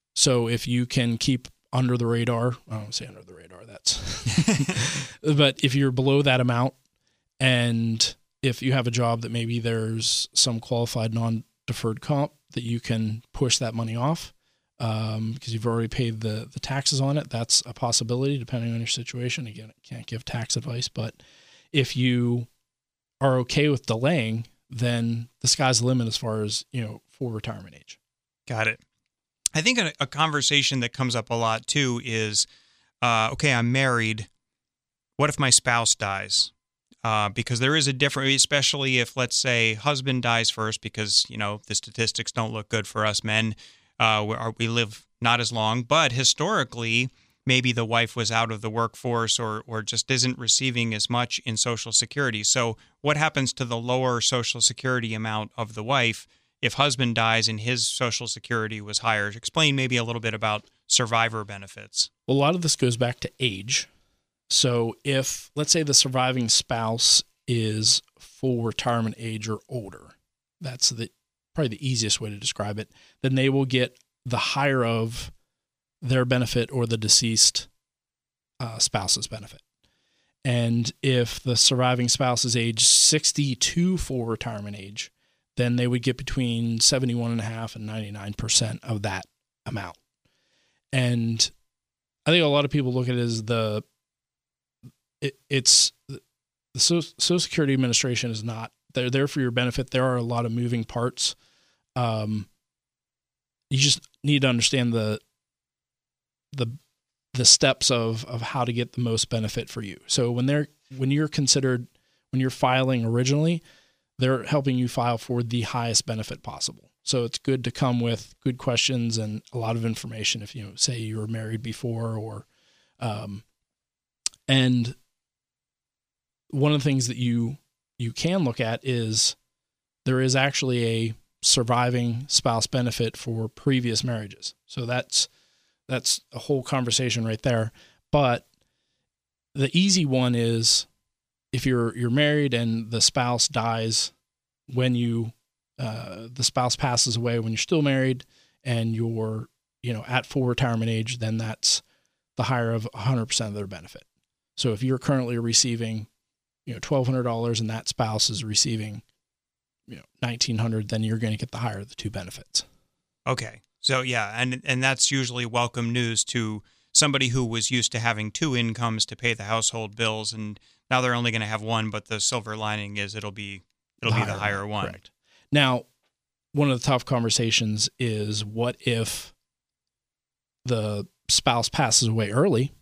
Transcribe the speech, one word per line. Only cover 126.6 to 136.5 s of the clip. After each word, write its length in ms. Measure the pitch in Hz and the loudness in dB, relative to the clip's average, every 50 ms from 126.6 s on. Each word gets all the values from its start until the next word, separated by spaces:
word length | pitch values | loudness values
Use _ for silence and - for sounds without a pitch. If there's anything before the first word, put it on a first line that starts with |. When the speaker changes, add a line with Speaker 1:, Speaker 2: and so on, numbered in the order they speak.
| 147 147 | 2 4
Speaker 1:
of 60 | 151 143 | 4 2
the 40 | 127 | 2
things 240 | 151 139 131 120 120 | 2 2 2 0 -2
that 80 | 113 | -2
you, 420 | 120 123 120 117 120 117 117 143 - _ _ _ _ _ _ _ - | 0 0 2 2 2 0 -2 -4 -8 _ _ _ _ _ _ _ -6
you 140 | 120 117 | -6 -6
can 320 | - - - 165 185 190 156 | -4 -2 -2 0 0 2 0
look 160 | 123 - - | 0 0 -2
at 200 | 120 110 117 - - | -2 -2 -2 -4 -2
is 520 | 131 123 117 113 110 113 110 - - - _ _ _ _ _ _ _ _ _ _ _ _ _ - | -2 -2 0 0 0 0 0 0 0 -2 _ _ _ _ _ _ _ _ _ _ _ _ _ -2
there 160 | 131 131 131 | 0 2 2
is 140 | 131 131 131 | 2 2 4
actually 520 | 131 131 139 - - 135 127 123 120 117 | 4 2 2 0 -2 -2 0 0 0 0
a 280 | 113 113 113 117 113 110 - _ _ _ - | 0 0 0 0 -2 -4 -8 _ _ _ -2
surviving 800 | - - - 131 117 117 120 120 123 123 123 123 120 120 117 120 139 - | 0 2 2 2 2 2 2 2 2 2 0 0 0 -2 -2 -4 -4 -2
spouse 380 | - - - 127 117 113 - | -2 0 2 2 0 0 -2
benefit 520 | - - 127 123 117 - - 117 113 - - | -2 -2 -2 -2 -2 0 -2 -2 -2 -4 -8
for 300 | - 123 113 110 110 107 | -8 -6 -4 -4 -4 -6
previous 540 | _ - - 143 135 127 120 117 110 - | _ -2 0 2 2 2 2 0 -2 -2
marriages. 520 | - 127 117 110 107 98 - - - - - _ _ | -2 -2 -4 -6 -8 -10 -14 -12 -14 -14 -14 _ _
So 220 | - - 131 120 | -14 -10 -8 -6
that's, 420 | 117 123 127 - - - - - - _ _ _ _ _ _ _ _ _ _ _ | -4 -4 -4 -4 -2 -2 -2 -2 -2 _ _ _ _ _ _ _ _ _ _ _
that's 360 | - 131 120 - - - - _ _ | -6 -6 -4 -2 -2 -4 -4 _ _
a 60 | - 120 | -16 -12
whole 240 | - - | -4 -2